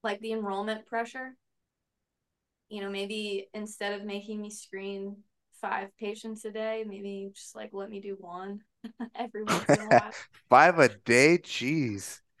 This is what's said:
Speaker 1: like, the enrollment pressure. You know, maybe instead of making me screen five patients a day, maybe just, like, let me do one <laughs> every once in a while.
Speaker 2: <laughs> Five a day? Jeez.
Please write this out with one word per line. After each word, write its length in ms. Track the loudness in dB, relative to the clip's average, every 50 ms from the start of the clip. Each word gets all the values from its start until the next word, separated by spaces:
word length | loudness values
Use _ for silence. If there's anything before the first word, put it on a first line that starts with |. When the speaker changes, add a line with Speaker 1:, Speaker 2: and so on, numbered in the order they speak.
Speaker 1:
like, 180 | -2 -4 -4 -4
the 120 | -6 -6
enrollment 540 | -4 -4 -4 -4 -4 -4 -4 -4 -6 -6 -8
pressure. 500 | _ -4 -4 -4 -4 -8 -12 -12 -12 -14 _ _ _ _ _ _ _ _ _ _ _ _ _ _ _ _ _ _ _ _ _ _ _ _ _ _ _
You 140 | -10 -8
know, 80 | -8 -6
maybe 580 | -6 -6 -6 -4 -6 -6 -4 -4 -4 -6 -6 _ -10
instead 440 | -10 -10 -10 -10 -6 -6 -6 -6 -6
of 80 | -8
making 340 | -8 -8 -8 -8 -8 -8 -8
me 80 | -8 -10
screen 680 | -12 -16 -16 _ -12 -10 -8 -8 -8 -8 -8 -10 -10 -14 -18 _ _ _ _ _ _ -10
five 360 | -6 -4 -4 -4 -6 -10 _
patients 480 | _ -8 -8 -8 -8 -10 -12 -12 -10 -10
a 60 | -10
day, 340 | -8 -6 -4 -4 -4 -6 -6
maybe 440 | -8 -10 -10 -8 -8 -8 -8 -10 -12 -14
just, 220 | -16 -20 -18 -14
like, 140 | -14 -14 -12
let 160 | -10 -10 -10 -8
me 100 | -10 -12
do 160 | -10 -10 -12 -10
one 420 | -12 -12 -12 -10 -8 -8 -10 -10 _ _ _ _ -16
<laughs> 300 | -16 -12 _ -12 -10 _
every 300 | -8 -8 -8 -8 -8 -4
once 320 | -2 -2 -2 4 4 4
in 100 | 4 6
a 40 | 4
while. 240 | 4 4 4 2 -12 -14 -16 _
Speaker 2:
<laughs> 200 | _ -20 _ _
Five 280 | 10 10 10 10 8 8
a 100 | 6 6
day? 500 | 6 0 _ 4 6 8 8 8 6 4
Jeez. 840 | 2 -4 -8 -4 -2 0 0 0 0 -2 -2 -6 -8 -12 -14 -16 _ _ _ _